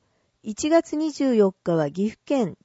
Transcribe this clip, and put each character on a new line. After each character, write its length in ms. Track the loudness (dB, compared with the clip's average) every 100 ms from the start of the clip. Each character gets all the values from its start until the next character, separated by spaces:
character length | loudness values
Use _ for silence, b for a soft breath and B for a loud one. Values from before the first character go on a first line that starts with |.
| _ _ _ _
一 280 | -14 -8 0
月 280 | 2 2 -4
二 140 | -4
十 240 | -2 0 4
四 180 | 2
日 220 | 0 -2 -2
は 140 | -2
岐 200 | -2 -6
阜 120 | -6 -4
県 320 | -2 -2 -6